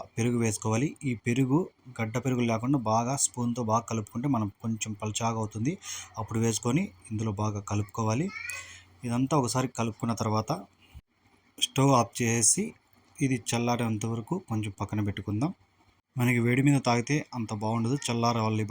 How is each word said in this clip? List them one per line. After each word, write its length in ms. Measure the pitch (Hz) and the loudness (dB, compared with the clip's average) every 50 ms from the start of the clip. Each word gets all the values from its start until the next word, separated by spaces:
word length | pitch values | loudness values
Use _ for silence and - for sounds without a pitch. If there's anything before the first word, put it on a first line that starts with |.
| - - _ | -2 -4 _
పెరుగు 240 | - 113 123 120 120 117 | -2 0 0 2 2 2
వేసుకోవాలి. 440 | 113 104 - - 110 110 113 131 165 - - - 139 | 0 0 0 0 0 2 2 0 0 -2 -4 -4 -4
ఈ 20 | 123 107 - | -4 -2 -2
పెరుగు 320 | 120 120 123 135 127 131 156 190 - - _ _ - 123 - | 0 2 2 2 4 4 2 2 0 -6 _ _ -16 -8 -6
గడ్డ 180 | 113 110 110 127 113 | -6 -4 -4 -2 -2
పెరుగు 200 | 135 127 123 120 117 | 0 0 2 2 2
లేకుండా 260 | 113 113 113 127 147 139 113 107 | 0 0 2 2 0 2 2 2
బాగా 260 | 110 113 117 120 139 135 - | 2 2 2 0 0 -2 -2
స్పూన్తో 380 | - - - 120 120 120 120 123 107 | -2 -2 -2 -2 -2 -2 -2 0 2
బాగా 120 | 110 113 110 - | 2 0 0 0
కలుపుకుంటే 380 | 113 113 104 - - 120 123 147 135 | -4 -4 -4 -6 -6 -4 -2 0 0
మనం 120 | 117 107 101 - _ - | 0 0 -2 -4 _ -6
కొంచెం 280 | 117 113 107 - 113 107 104 | -4 -4 -4 -4 -8 -8 -6
పల్చాగా 360 | - 107 104 - 117 113 117 113 | -6 -6 -4 -2 -2 -2 -2 -2
అవుతుంది. 320 | 110 107 - 110 107 139 180 - - - - - - - - - | -4 -4 -4 -4 -2 -2 -2 -4 -8 -12 -12 -12 -14 -12 -10 -10
అప్పుడు 200 | 110 - - 113 113 | -8 -4 0 2 2
వేసుకొని 400 | 117 110 - - - 120 160 196 202 - - - - | 2 2 0 0 0 0 0 0 -2 -6 -14 -12 -8
ఇందులో 220 | 113 107 113 110 104 101 | -6 -4 -2 -2 -2 -2
బాగా 180 | 104 107 101 101 101 - | -2 -2 -2 -4 -4 -2
కలుపుకోవాలి. 540 | 104 104 104 - - - 110 110 107 123 170 196 - - - - - - - - - - - - _ _ - 120 | -2 -2 -2 -2 -4 -2 -2 0 0 0 -2 -2 -6 -8 -10 -10 -10 -12 -14 -16 -20 -20 -20 -20 _ _ -6 -4
ఇదంతా 280 | 117 120 131 131 165 151 | 0 0 0 2 2 2
ఒకసారి 260 | 127 113 - 131 127 123 - - | 2 2 0 0 0 0 -2 -2
కలుపుకున్న 340 | 113 117 107 - - 117 117 110 | -2 -2 -2 -4 -4 -4 -2 -2
తర్వాత 300 | 110 107 107 107 110 - 151 185 196 - _ _ - _ - - - _ _ _ _ _ _ _ _ _ _ - - | -2 0 0 0 0 -2 -4 -6 -6 -12 _ _ -20 _ -20 -20 -20 _ _ _ _ _ _ _ _ _ _ -4 -4
స్టవ్ 260 | - - - 135 139 139 123 | -2 2 4 4 6 6 6
ఆఫ్ 140 | 117 110 - - | 4 2 0 -2
చేసి 440 | 120 113 117 117 113 - - - 208 233 - - _ _ _ _ _ _ _ - 147 | 0 2 2 4 4 4 2 2 0 -4 -6 -12 _ _ _ _ _ _ _ -2 0
ఇది 120 | 131 131 123 - - | 0 0 -2 -2 -2
చల్లారేంత 560 | - 117 120 120 123 117 120 113 110 107 110 113 117 | -2 0 0 0 0 0 0 0 0 -2 -2 -2 -4
వరకు 240 | 113 113 - 165 190 - - | -4 -4 -4 -6 -6 -4 -4
కొంచెం 220 | 113 110 104 104 98 - | -4 -4 -4 -4 -4 -6
పక్కన 240 | 104 - - 107 104 101 | -6 -4 -2 -2 -2 -2
పెట్టుకుందాం. 420 | 98 - 98 - 101 104 127 170 196 - _ _ _ _ _ _ _ _ _ _ _ 131 | -2 -4 -4 -4 -2 -2 -2 -2 -4 -6 _ _ _ _ _ _ _ _ _ _ _ 0
మనకి 220 | 123 123 123 120 117 120 | 2 2 4 4 4 4
వేడి 160 | 120 127 135 143 | 4 4 6 4
మీద 100 | 143 135 - 123 | 4 4 4 2
తాగితే 300 | 120 120 117 - 143 151 - - - 123 | 2 2 2 0 0 -2 -2 -4 -6 -6
అంత 140 | 113 104 113 104 104 | -6 -4 -4 -4 -2
బాగుండదు, 340 | 107 113 117 113 117 131 143 - - | 0 0 0 0 0 0 -2 -2 -2
చల్లారవాలి 580 | 120 117 117 117 117 117 110 110 110 110 110 101 | 0 2 2 2 2 2 2 2 0 0 -2 -2